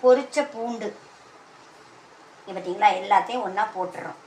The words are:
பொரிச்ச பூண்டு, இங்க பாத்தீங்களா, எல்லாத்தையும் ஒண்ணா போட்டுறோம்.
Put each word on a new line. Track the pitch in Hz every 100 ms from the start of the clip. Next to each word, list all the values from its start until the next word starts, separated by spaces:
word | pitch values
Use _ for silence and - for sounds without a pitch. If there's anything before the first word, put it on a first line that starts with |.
பொரிச்ச | 254 254 262 294 285
பூண்டு, | 226 233 226 208 208 - - - - - - - - - - - - - -
இங்க | - 190
பாத்தீங்களா, | 175 180 208 185
எல்லாத்தையும் | 196 202 190 247 202
ஒண்ணா | 190 214 185
போட்டுறோம். | 185 - 165 -